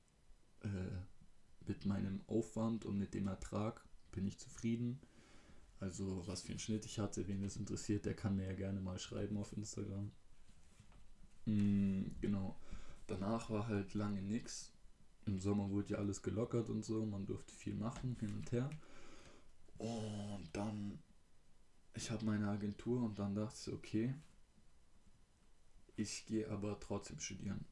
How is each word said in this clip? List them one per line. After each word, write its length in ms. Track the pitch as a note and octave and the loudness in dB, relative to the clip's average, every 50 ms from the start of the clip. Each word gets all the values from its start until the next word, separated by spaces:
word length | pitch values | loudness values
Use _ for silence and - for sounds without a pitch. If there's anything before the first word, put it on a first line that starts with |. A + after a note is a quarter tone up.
| - - - - - - - - - - - - | -20 -20 -20 -20 -20 -20 -20 -20 -20 -20 -14 -6
äh, 80 | - G#2 G2 F#2 F#2 F#2+ F#2+ F#2 F2+ - - - - - - - - - - - - | -2 -2 0 0 0 0 -2 -4 -4 -6 -10 -14 -16 -16 -18 -18 -18 -18 -18 -8 -4
mit 200 | - G2 - - | -4 -4 0 2
meinem 340 | G2 G2+ G2 G2+ F#2+ F#2+ G2+ - | 2 2 2 2 0 0 -2 -2
Aufwand 580 | - G#2 A2+ A2+ - - A2+ A2+ - - - - | 2 2 2 2 2 0 2 2 2 2 0 0
und 140 | - G2 G2+ | 0 2 2
mit 160 | G2 - - | 2 2 0
dem 120 | G2 G2 | 0 2
Ertrag 560 | G2 F#2+ - - - - G2+ G#2+ A2 A#2 - - - - - - - - | 2 0 0 -2 -2 0 2 2 0 0 -4 -8 -14 -16 -16 -14 -8 -2
bin 140 | F#2 F#2+ | 0 0
ich 120 | G2 - - | 0 0 -2
zufrieden. 600 | - C3 - - - A#2 A#2 A#2 A#2+ A#2+ B2 C#3+ - - - - - - - - - - - - - - - - | -8 -12 -8 -2 2 2 2 4 2 0 -2 -4 -8 -14 -20 -20 -20 -20 -18 -18 -18 -16 -16 -16 -16 -16 -8 -4
Also 460 | G2 F#2+ E2+ F2+ G2 F#2+ F#2+ F#2 E2+ | -4 -4 -2 0 0 0 0 0 0
was 160 | G2 F#2 F2+ - | -2 -4 -4 -4
für 80 | - | -4
einen 80 | G2+ G2+ | -4 -4
Schnitt 260 | - - A2 G#2 - | 0 0 0 0 0
ich 140 | - - A2 | -2 0 0
hatte, 280 | G2+ G2 - - F2+ | 0 0 0 0 0
wen 140 | G2 G2+ G2 | 0 0 0
das 160 | G2+ G2 - | 0 0 -2
interessiert, 480 | - G2+ G2 G2+ G2+ - - G#2 G2+ - | -2 -2 -2 -2 -2 2 2 2 2 2
der 100 | - - | 0 0
kann 220 | - - G2 G2 | 2 2 4 4
mir 80 | F#2+ F#2+ | 4 2
ja 100 | F#2+ F#2+ | 0 0
gerne 260 | F#2 F#2+ F#2+ G2 G2 | 0 0 0 0 0
mal 180 | F#2+ F#2 F#2 F#2+ | 0 -2 -2 -4
schreiben 400 | - - - G#2 G#2 G2+ G#2 G2+ | -4 -4 -2 -2 0 0 0 0
auf 160 | G2+ - - | -2 -2 -2
Instagram. 540 | - G#2+ - - G#2+ G#2 G2+ F#2+ G2 G2+ G#2 - - - - - - - - - - - - - - - - - - - - - - - - - - - | -4 -4 -2 -4 -4 -4 -2 -2 -2 -2 -4 -6 -10 -14 -14 -14 -14 -14 -14 -14 -16 -18 -18 -18 -18 -18 -16 -16 -14 -14 -14 -14 -14 -14 -14 -12 -2 2
Mm, 580 | A2+ G#2+ G#2 G2+ - G3+ G3 - - - F#3+ - - - - | 4 6 8 8 8 8 8 8 6 6 4 2 2 0 0
genau. 380 | - G3+ G3+ G3 F#3+ G#3 A#3 - - - - - - - - - - | 2 2 4 4 2 0 -2 -2 -4 -4 -4 -2 -2 -4 -6 -6 -4
Danach 440 | - G#2 F2+ G2 G2+ A2+ A2+ - - | -4 -2 0 2 4 2 2 2 2
war 160 | A2 G#2 G#2+ | 2 2 2
halt 280 | A2+ G#2+ G2+ F#2+ - - | 4 4 2 2 2 2
lange 280 | G#2 G#2 G#2 G2+ G2 F#2+ | 2 2 2 2 2 2
nix. 500 | G2 G#2+ A#2+ - - - - - - - - - - - - - - - - - | 2 0 0 0 -2 -6 -6 -8 -10 -14 -16 -18 -18 -16 -18 -18 -18 -18 -4 0
Im 120 | G#2 G2 F#2 | 0 2 4
Sommer 300 | F#2 G2+ G#2 G#2 G2+ G2 | 4 4 4 4 4 4
wurde 200 | G2 G2+ G2+ - | 4 2 2 2
ja 80 | G2+ G#2 | 2 2
alles 240 | G2+ G2+ F#2+ - - | 2 2 0 0 0
gelockert 460 | - F#2+ G#2 B2 - - A#2 A2 - | 2 2 2 2 4 4 2 4 4
und 160 | A2 A2 A2 | 2 0 0
so, 200 | - A2 A2 A2 | 2 2 2 2
man 200 | A2 G2+ G2 G2 | 2 2 0 0
durfte 280 | G2 - - - - - | 0 -2 -2 -4 -8 -14
viel 200 | - - G2+ G#2 | -8 -4 -2 0
machen, 420 | G2+ G#2 A#2 C3 - - B2+ A#2+ - | 0 0 0 0 0 -2 -2 0 0
hin 140 | A2+ G#2 G#2 | 0 0 0
und 180 | G2+ - - A#2+ | -2 0 2 2
her. 180 | A#2+ B2+ D3 D#3 D#3 - - - - - - - - - - - - - - - - - - - - | 2 2 2 0 -4 -8 -10 -10 -10 -10 -8 -10 -10 -12 -14 -14 -16 -16 -16 -14 -14 -14 -12 -6 -4
Und 720 | A2 A2+ A#2 A2+ G#2+ G#2+ G#2+ G2+ G2+ G#2 G2+ G2 F2 E2 - | -2 -2 0 0 -2 -2 -2 -2 -2 -2 -4 -4 -4 -4 -2
dann, 460 | G#2 G#2 A2 G#2+ G#2 G2+ G2+ - - - - - - - - - - - - - - - - - - - - - | 0 0 0 0 0 -2 -2 -4 -6 -10 -14 -20 -20 -20 -20 -20 -20 -18 -18 -20 -20 -20 -20 -20 -20 -20 -10 -6
ich 160 | G#2+ - - | -6 -2 0
hab 120 | A#2 G#2+ A2 | 0 2 4
meine 260 | A2 G#2 G#2 G#2+ G2+ | 4 6 6 6 4
Agentur 540 | G2+ G2+ G#2 G#2 G2+ - - A#2+ B2 B2 A#2+ | 4 4 2 0 -2 0 2 4 4 6 4
und 160 | A2 G#2 G2+ | 4 2 2
dann 160 | G2+ G2 G2 | 2 2 4
dachte 220 | G#2 G#2+ A2 - - | 4 2 2 0 -4
ich, 140 | - - - | -4 -4 -4
okay, 420 | - - - - G#2+ A2+ B2+ C#3 - - - - - - - - - - - - - - - - - - - - - - - - - - - - - - - - - - - - | -4 -2 2 4 4 4 4 2 0 -4 -12 -18 -20 -20 -20 -20 -20 -20 -20 -20 -20 -20 -20 -20 -20 -20 -20 -20 -20 -20 -20 -20 -20 -20 -20 -20 -20 -20 -18 -18 -18 -18 -10 -4
ich 300 | - G#2+ - - - - | -4 -2 -2 -4 -6 -4
geh 180 | - A2 A2 G#2+ | -2 0 0 0
aber 320 | - G2+ G2 G2+ G#2 G2+ - | 0 0 0 0 0 -2 -2
trotzdem 400 | - - G2+ G2+ - - - - | -2 -2 -2 -2 -2 -4 -6 -6
studieren. 440 | - - G2 F#2 - G2 G2 G2+ A2 - | -6 -6 -6 -4 -4 -2 -2 -2 -4 -6